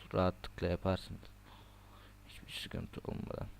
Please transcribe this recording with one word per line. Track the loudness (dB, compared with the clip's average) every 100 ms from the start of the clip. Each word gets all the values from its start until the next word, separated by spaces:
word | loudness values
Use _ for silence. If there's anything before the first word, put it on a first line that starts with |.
| 2
Rahatlıkla | 6 6 6 -2 2 4
yaparsınız. | 6 6 4 2 -8 -10 -16 -16 -16 -16 -18 -16 -16 -16 -16 -14
Hiçbir | -12 -8
sıkıntı | -6 -2 -2 -2 -4 -2
olmadan. | -2 0 -2 -2